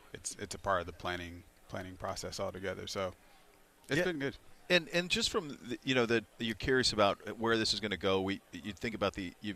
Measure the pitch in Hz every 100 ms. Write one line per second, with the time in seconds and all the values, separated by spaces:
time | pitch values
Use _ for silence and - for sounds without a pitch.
0 | - - - - 101 98 101 92 85 82
1 | 92 90 87 87 - - - 95 92 90
2 | 98 90 90 95 92 95 95 92 95 101
3 | 92 - - - - - - _ - 143
4 | 180 151 135 - - - - 180 156 170
5 | 175 220 - 226 151 120 110 123 135 131
6 | 117 113 - - 113 104 143 127 117 107
7 | 101 90 92 110 113 113 104 104 104 90
8 | 95 95 95 98 - - 104 95 120 110
9 | 98 - 87 - 104